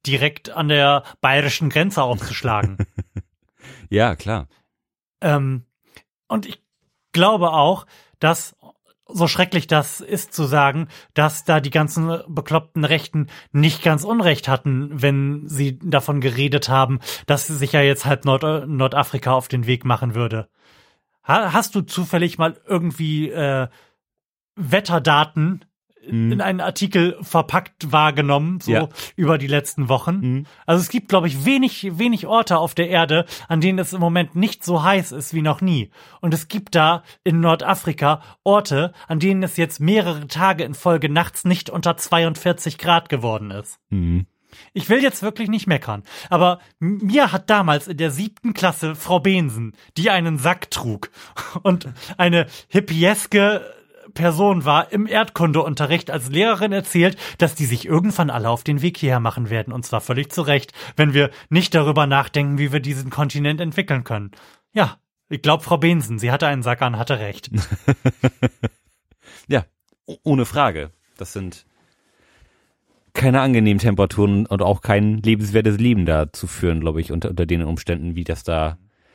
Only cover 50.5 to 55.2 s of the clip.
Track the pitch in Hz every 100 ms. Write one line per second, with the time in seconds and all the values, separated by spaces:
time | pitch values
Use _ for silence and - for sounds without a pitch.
50.5 | 180 - - 120 101 - - - - -
51.5 | 180 196 180 139 120 - 190 175 170 156
52.5 | - - 196 202 160 175 208 - 208 202
53.5 | 208 - - _ _ - - 170 160 202
54.5 | 180 143 147 - 202 214 214